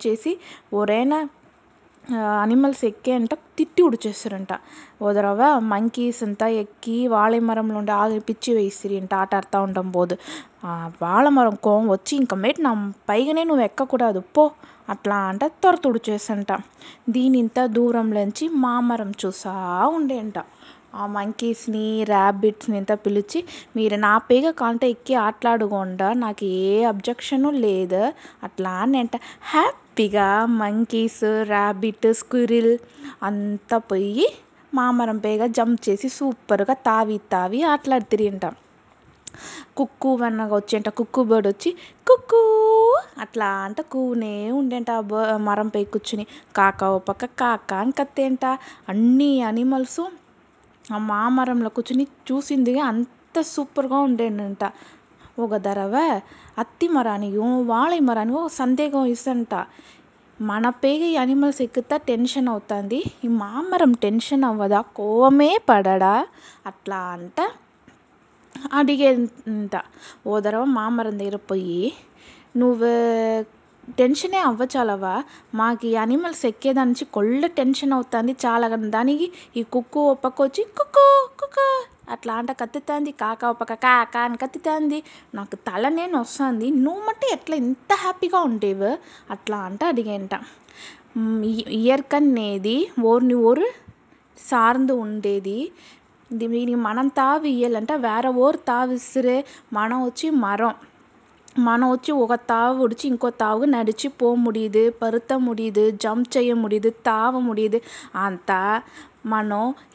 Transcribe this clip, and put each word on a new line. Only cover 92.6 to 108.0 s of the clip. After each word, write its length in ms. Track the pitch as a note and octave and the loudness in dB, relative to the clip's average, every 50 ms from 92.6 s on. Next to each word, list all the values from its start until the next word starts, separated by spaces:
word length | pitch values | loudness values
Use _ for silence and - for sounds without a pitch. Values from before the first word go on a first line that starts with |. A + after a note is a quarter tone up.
| F#3+ G#3+ A#3 C#4 F#4+ F4 - B3+ A3+ | -2 -2 0 -2 -2 -2 -2 0 2
ఓర్ని 300 | A3+ A#3 B3 B3+ B3 A#3+ | 4 4 4 4 2 2
ఓరు 320 | A#3+ A3+ A3+ B3+ D4+ G4 B4 - - - - - _ _ _ _ _ _ _ _ - | 4 4 4 4 4 2 -2 -4 -8 -16 -20 -20 _ _ _ _ _ _ _ _ -20
సార్న్తు 540 | - - C4 A#3+ A3+ A#3 B3 C4 C4+ C4 C4 | -8 -4 0 2 4 4 4 2 2 2 0
ఉండేది. 640 | A#3+ A3 G#3 G#3+ G#3+ G3+ G3+ G3+ G3 F#3+ G3 G3+ A#3+ D4+ G4 - - - - - - _ _ _ _ _ - | 0 -2 -4 -6 -4 -2 -2 -2 -2 -2 -4 -6 -6 -6 -8 -10 -16 -20 -20 -20 -20 _ _ _ _ _ -10
ఇది 160 | A#3+ A3 A3+ | -8 -6 -4
వీని 280 | A#3 A#3 A#3+ A#3+ A#3+ A#3+ | -2 -2 -2 -2 -2 -2
మనం 340 | A#3+ A3+ G#3 A3 B3 C4+ C#4 | -2 -2 -2 -2 -2 -2 0
తావు 360 | - C#4+ C4 C4+ D4 D#4 D#4 | 0 0 2 2 2 0 0
ఇయ్యాలంట, 480 | D4 B3+ A#3+ A#3+ A#3+ A#3 G#3+ A3 B3+ D#4 | -2 0 0 0 0 0 -2 -2 -2 -2
వేరే 360 | C#4+ A#3+ A3+ G#3+ A3+ B3 C4 B3+ | -2 -2 -2 0 0 0 0 2
ఓరు 200 | B3 B3+ D4 E4 | 2 4 2 2
తావు 360 | - - C4 A#3+ A#3+ B3+ B3+ B3+ | 0 -2 -2 0 0 0 -2 -2
ఇస్తురే. 460 | A#3+ - - - C4 B3 B3 B3 C4+ C#4 - - - - _ A3+ | -4 -6 -6 -4 0 0 2 0 0 -2 -6 -12 -20 -18 _ -6
మనం 320 | G#3 G#3+ A3+ B3 C4 B3+ | -4 -2 -2 -2 -2 -4
వచ్చి 260 | B3 A#3+ - D#4 D#4+ | -4 -4 -4 -2 0
మరం, 440 | D#4 C4 G#3+ G3 G3+ G3+ A3+ A3+ - - - - _ _ _ _ _ _ _ _ _ _ _ - - B3+ | 0 2 2 0 0 0 0 -2 -2 -4 -12 -20 _ _ _ _ _ _ _ _ _ _ _ -8 -4 0
మనం 280 | A#3+ A#3 A#3 A#3+ B3+ B3+ | 0 2 2 2 2 2
వచ్చి 220 | B3+ B3+ - D#4+ D4 | 0 0 -2 -2 0
ఒక 220 | C#4 A#3 A3 A#3+ A#3 - | 0 2 0 0 -2 -2
తావు 380 | - A3+ A3+ A#3 B3 C4 C4 C4 | 0 0 2 2 2 2 2 0
ఉడిచి 240 | A3+ A#3 - - C#4 | 0 0 -2 -4 -4
ఇంకో 220 | B3 A#3 - A#3+ | -2 -2 -2 -2
తావు 340 | A#3 - A3 G#3+ G#3+ A3 C4+ | -2 -2 0 0 0 2 2
నడిచి 440 | D4 C4 A#3 A3+ G#3+ G#3+ - - C#4 | 2 2 2 0 -2 -2 -2 -6 -8
పో 260 | - - B3 A#3+ A#3+ | -4 0 0 2 2
ముడియుతు, 480 | A#3+ A#3+ A#3 G#3+ A3 A3 G#3+ G3 G#3+ A3+ A#3 | 2 0 0 0 -2 -2 0 2 2 4 2
పరుత్త 420 | A#3 - A#3 A3+ A3 A#3+ A#3 - C4 | 2 0 -2 -2 -2 -2 -2 -2 -2
ముడియుతు, 500 | C4+ B3+ A#3+ A3+ G#3+ A3+ A3+ G3 G#3 G#3+ A3 G#3 | 0 0 0 -2 -2 -4 -2 2 2 2 2 2
జంప్ 320 | G3+ - A3 A3 A#3+ B3 - | 0 -2 -2 -2 -2 -2 0
చేయ 240 | - C4 B3 A#3+ A#3+ | 0 0 2 2 2
ముడియుతు, 380 | A#3 A3 G#3 G#3+ G#3+ G3+ A3+ A3+ - - | 0 0 0 0 0 0 0 -2 -2 -2
తావ 280 | B3 A3 A3 A3+ B3 B3+ B3+ | -2 0 2 0 0 0 0
ముడియుతు. 400 | B3 A#3+ G#3+ G#3+ A3 G#3+ G#3+ A#3 - - - - | -2 -2 -2 -2 0 0 0 -2 -4 -8 -14 -20